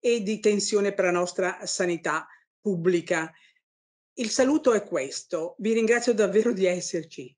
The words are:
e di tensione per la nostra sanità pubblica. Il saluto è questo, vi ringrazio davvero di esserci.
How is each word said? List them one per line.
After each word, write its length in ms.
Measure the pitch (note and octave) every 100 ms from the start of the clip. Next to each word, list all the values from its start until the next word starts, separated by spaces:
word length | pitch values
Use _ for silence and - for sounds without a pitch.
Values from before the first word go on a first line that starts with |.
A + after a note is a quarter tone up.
e 240 | A#3+ A#3
di 160 | G3 G#3+
tensione 520 | G#3+ G#3 - G#3 G3+
per 120 | G3
la 80 | F#3
nostra 520 | F3+ F3 - F3+ F#3 F3+
sanità 600 | - F3+ E3+ E3 D#3 - - _ _ G#3
pubblica. 680 | F3+ E3+ F3 - E3+ D#3+ - _ _ _ _ _ _ _
Il 140 | - A3+
saluto 440 | - B3 D4+ C#4+
è 100 | A3
questo, 720 | - E3 C3+ - - E3+ E3 -
vi 140 | G#3
ringrazio 400 | A3+ A3 A#3+ A#3+
davvero 400 | G#3+ G3+ F#3+ A#3
di 140 | G3+ F#3
esserci. 680 | F3+ F3 F3 D#3+ - B2+